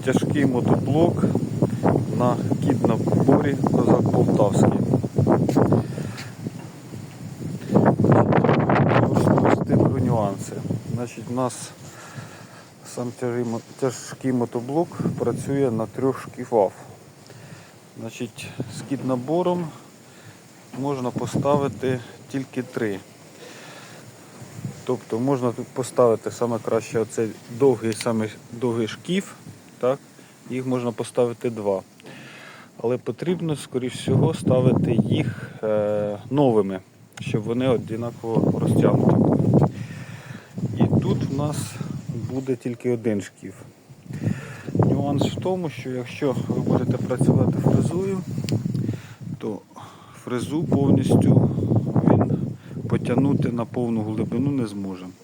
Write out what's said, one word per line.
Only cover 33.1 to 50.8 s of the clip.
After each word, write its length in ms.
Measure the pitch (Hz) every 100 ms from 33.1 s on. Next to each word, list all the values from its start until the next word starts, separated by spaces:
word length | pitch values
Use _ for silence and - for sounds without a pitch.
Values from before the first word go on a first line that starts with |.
| 110 147 175 165 147
скоріш 380 | - 131 123
всього, 400 | - - - -
ставити 580 | - - 127 127 - -
їх, 580 | 113 - 151 127 - - -
е, 560 | 110 107 104 104 104 104 110
новими, 500 | 135 139 110 98 92 - - - -
щоб 220 | - 117
вони 260 | 107 120 131
однаково 920 | 110 - 113 117 - 113 113 - -
розтягнуті 560 | - - 127 127 - -
були. 520 | - - - - - - - - - - - - - - - -
І 220 | - 139
тут 220 | 139 135
в 140 | 135 139
нас 180 | 147 147 - - - - - 117 -
буде 240 | 131 131 123
тільки 340 | 127 117 123
один 320 | 120 113 104
шкіф. 320 | 92 - 95 - - - - - - - - - - - -
Нюанс 480 | - - 139 143 143
в 180 | 135 -
тому, 300 | 180 185 165
що 200 | - 131
якщо 440 | 127 123 - 143 123 -
ви 120 | -
будете 380 | - - - -
працювати 600 | - 127 - - - -
фрезою, 600 | - - - 170 196 190 - - - - - - - - - - - -
то 200 | 117 101 - - - - - -
фрезу 400 | - 123 - 151
повністю 840 | - 139